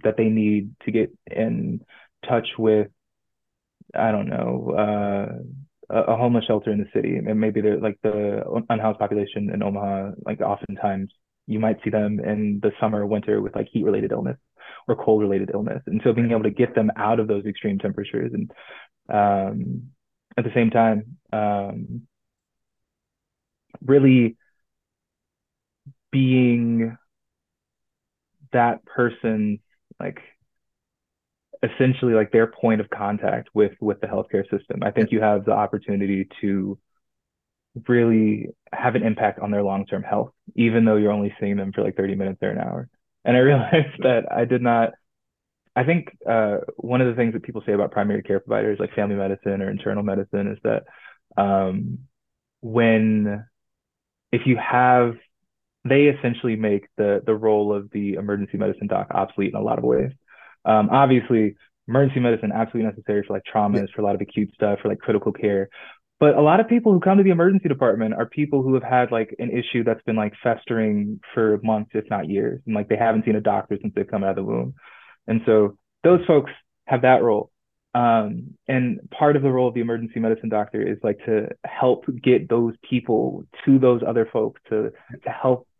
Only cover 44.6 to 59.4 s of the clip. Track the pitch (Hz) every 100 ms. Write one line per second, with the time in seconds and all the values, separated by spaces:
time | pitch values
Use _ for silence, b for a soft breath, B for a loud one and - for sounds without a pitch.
44.6 | 120 117 113 - _ _ _ _ _ _
45.6 | _ 123 127 170 - - - 113 107 104
46.6 | - - 117 127 127 117 117 107 - 110
47.6 | - 101 95 104 104 104 104 98 - 107
48.6 | 107 101 98 - 101 101 98 98 101 98
49.6 | 98 101 107 104 101 98 101 101 101 104
50.6 | 113 113 - B B B _ - 101 98
51.6 | 95 98 120 131 - _ _ _ _ _
52.6 | 113 117 117 110 110 107 104 104 117 _
53.6 | _ _ _ _ _ _ _ - 135 117
54.6 | - 123 127 123 120 117 _ _ _ _
55.6 | _ _ 123 139 147 139 123 117 123 110
56.6 | 107 101 - - 104 101 - 107 110 107
57.6 | 104 101 101 104 101 92 104 101 98 104
58.6 | 101 - 101 98 98 92 95 -